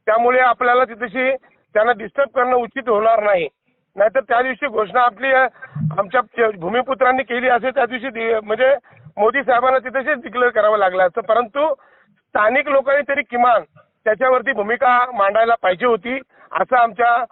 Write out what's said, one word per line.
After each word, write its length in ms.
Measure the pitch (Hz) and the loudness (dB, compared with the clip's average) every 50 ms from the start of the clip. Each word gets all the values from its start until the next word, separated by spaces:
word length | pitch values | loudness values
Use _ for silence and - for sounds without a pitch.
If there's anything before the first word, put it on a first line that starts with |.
| _ | _
त्यामुळे 340 | - 214 233 240 240 254 254 | -2 0 2 2 2 2 2
आपल्याला 440 | 254 247 226 - 254 240 247 254 262 | 2 2 2 0 0 0 2 2 0
तिथेशी 460 | 208 233 202 240 233 180 262 254 262 269 254 - _ _ _ _ _ - | -2 -4 -10 -12 -8 -6 -4 -2 -2 -4 -4 -8 _ _ _ _ _ 0
त्यांना 180 | 214 220 233 | 0 2 2
डिस्टर्ब 360 | 240 202 220 202 - - 277 - | 0 -2 -6 -6 -4 -4 -4 -2
करणं 280 | - 262 247 254 254 | 0 -2 0 0 0
उचित 320 | 247 233 214 - 269 240 247 | 0 -2 -4 -8 -8 -4 -2
होणार 340 | 214 202 214 226 226 214 | 0 2 2 2 2 2
नाही. 260 | 208 208 202 180 160 139 - _ _ _ _ _ _ _ _ | 2 2 0 0 -2 -4 -8 _ _ _ _ _ _ _ _
नाहीतर 240 | 190 202 220 190 269 | 0 0 2 2 -2
त्या 220 | 214 - 247 233 | -2 0 0 0
दिवशी 240 | 254 262 254 - 294 | 0 -2 -4 -6 -6
घोषणा 340 | 277 220 220 214 185 - 247 | -4 -2 -4 -4 -2 0 2
आपली, 320 | 247 247 247 - 254 269 | 2 2 0 -2 -2 0
अ, 140 | 262 262 262 233 - - - - - - - - - 185 | 2 2 2 0 -2 -10 -20 -14 -8 -6 -6 -2 -2 -4
आमच्या 520 | 208 185 240 254 240 - _ - 233 220 208 185 | -4 0 -2 -2 -2 -2 _ 0 0 0 -2 -4
भूमिपुत्रांनी 640 | 160 180 214 247 - 269 262 196 262 262 262 262 | -6 -4 -4 -2 -2 -4 -6 -2 0 0 0 0
केली 260 | 262 - 240 247 247 254 | -4 -6 -6 -4 0 0
असेल 220 | 247 233 196 262 | 0 0 -2 -2
त्या 160 | 240 277 247 | -2 -2 -4
दिवशी 220 | 220 247 247 214 269 | -4 -4 -8 -10 -10
दि-, 320 | 214 226 226 226 226 220 | -8 -6 -4 -4 -4 -4
म्हणजे 320 | 214 214 214 220 254 262 277 247 - _ - - _ - - | -4 -4 -2 0 2 0 0 0 -4 _ -20 -20 _ -14 -4
मोदी 260 | - 202 226 240 277 | 0 0 0 0 0
साहेबांना 360 | 240 208 247 233 240 262 262 262 | 0 0 0 2 2 2 2 0
तिथेशीच 460 | 254 254 220 269 254 285 302 247 - | -2 -4 -6 -4 -4 -2 -4 -4 -6
डिक्लेअर 260 | - 196 247 247 247 | -8 -4 -2 0 0
करावं 280 | 233 220 208 214 214 208 | 2 2 2 2 2 2
लागलं 280 | 196 185 180 185 185 | 0 0 2 2 0
असतं, 140 | 180 - 233 | 0 0 -4
परंतु 540 | 208 - 214 226 240 214 - 277 302 320 277 - _ _ _ _ _ _ | -2 0 0 0 0 -2 -2 -2 -2 -2 -2 -6 _ _ _ _ _ _
स्थानिक 580 | _ _ _ _ - 233 208 214 247 285 277 294 | _ _ _ _ -2 0 2 2 2 0 0 0
लोकांनी 440 | 277 269 247 269 277 285 277 - | 0 0 2 2 0 0 0 -2
तरी 100 | 277 285 | -4 -4
किमान 400 | - - 240 240 247 247 233 196 156 - _ - _ _ _ _ _ | -4 -4 -2 2 2 4 4 2 0 -6 _ -20 _ _ _ _ _
त्याच्यावरती 480 | 220 214 190 262 262 254 254 220 277 | -2 -2 0 2 2 2 0 0 -2
भूमिका 540 | 262 208 202 208 240 240 269 254 247 247 247 247 247 | -4 -4 -4 -4 -2 0 2 2 4 2 2 0 -2
मांडायला 400 | 214 196 196 208 220 226 226 233 - | 0 0 0 2 2 2 2 2 2
पाहिजे 240 | - 185 185 165 233 | 2 -2 0 0 0
होती, 320 | 247 226 202 175 240 254 269 262 - _ _ - _ | 0 0 0 -2 -6 -8 -8 -10 -14 _ _ -16 _
असं 240 | - 165 185 - 262 | -4 -4 -2 2 2
आमच्या 480 | 247 233 226 196 202 233 240 240 240 247 - | 2 2 2 0 0 2 2 2 0 -2 -6